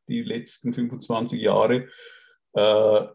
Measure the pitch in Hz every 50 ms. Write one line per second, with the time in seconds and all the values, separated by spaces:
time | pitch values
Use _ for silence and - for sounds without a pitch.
0 | _ - 120 117 117 - 113 120 117 - - - - 120 120 123 120 120 123 -
1 | - - 117 110 117 120 123 117 110 104 98 104 110 117 123 127 - - - -
2 | - - - - _ _ _ _ _ _ - 101 104 107 107 107 110 107 107 107
3 | 104 -